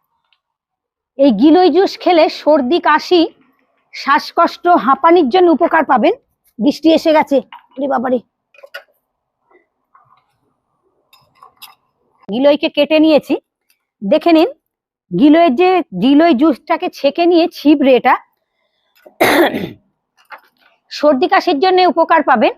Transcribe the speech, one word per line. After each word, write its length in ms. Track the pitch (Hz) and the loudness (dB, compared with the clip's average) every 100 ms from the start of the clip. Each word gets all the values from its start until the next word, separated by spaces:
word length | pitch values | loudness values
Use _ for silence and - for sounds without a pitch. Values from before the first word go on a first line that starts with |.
| _ _ _ _ _ _ _ _ _ _ _ - | _ _ _ _ _ _ _ _ _ _ _ -2
এই 140 | 277 | 0
গিলই 380 | 202 294 339 359 | 2 2 4 2
জুস 280 | 311 392 - | 2 -2 -2
খেলে 320 | 330 349 339 | -2 0 0
সর্দি, 500 | - 294 302 247 349 | -2 0 0 0 -2
কাশি, 480 | - 208 - 349 320 _ _ _ _ _ _ | 0 -2 0 0 0 _ _ _ _ _ _
শ্বাসকষ্ট, 760 | - 269 285 - - 339 - 349 | -12 -2 -2 -2 -2 -2 -2 0
হাঁপানির 640 | 339 208 269 339 349 262 | 0 0 0 2 2 2
জন্য 220 | 370 349 | 2 2
উপকার 320 | 311 339 320 - | 2 0 -2 0
পাবেন। 280 | 247 294 494 _ _ _ - | 0 0 -4 _ _ _ -6
বৃষ্টি 260 | 247 - 320 | -4 -2 0
এসে 180 | 320 330 | 0 0
গেছে, 240 | 311 294 269 - - _ - | 0 0 -2 -4 -18 _ -10
ওরে 100 | 269 | -6
বাবারে। 320 | 262 247 247 - _ _ _ - - _ _ _ _ _ _ _ _ _ _ _ _ _ _ _ _ _ _ _ _ _ _ _ _ _ _ - _ - _ _ _ _ _ - | -6 -4 -6 -8 _ _ _ -20 -20 _ _ _ _ _ _ _ _ _ _ _ _ _ _ _ _ _ _ _ _ _ _ _ _ _ _ -20 _ -20 _ _ _ _ _ -10
গিলইকে 380 | 214 285 294 320 | -2 0 0 -2
কেটে 300 | 294 294 311 | -4 -2 0
নিয়েছি, 360 | 311 294 - 302 _ _ _ _ _ - 196 | 2 0 -2 -8 _ _ _ _ _ -12 -2
দেখে 200 | 302 339 | -2 2
নিন। 160 | 311 427 587 _ _ _ _ - 175 | 2 0 -4 _ _ _ _ -8 0
গিলইয়ের 360 | 294 320 339 240 | 2 4 2 2
যে, 280 | 359 370 - 180 | 0 0 -4 -4
গিলই 320 | 247 285 339 | 0 2 2
জুসটাকে 560 | 233 311 240 - 320 359 | 2 0 -2 -6 -8 -8
ছেঁকে 360 | - 277 311 339 | -6 -6 -2 0
নিয়ে 220 | 339 339 - | 0 0 -2
ছিবড়ে 400 | 285 294 262 247 | 0 2 2 2
এটা। 200 | 247 330 _ _ _ _ _ _ _ _ _ - - 285 285 247 185 - _ _ _ _ - - _ _ _ _ _ | 2 -2 _ _ _ _ _ _ _ _ _ -4 -2 0 0 -2 -12 -16 _ _ _ _ -20 -20 _ _ _ _ _
সর্দি 380 | - 294 262 349 | -4 -2 0 0
কাশির 320 | 381 - 285 | -2 -2 -2
জন্য 220 | 370 370 | 0 0
উপকার 420 | 359 330 330 330 | 0 0 0 0
পাবেন। 300 | 311 254 311 | 0 0 0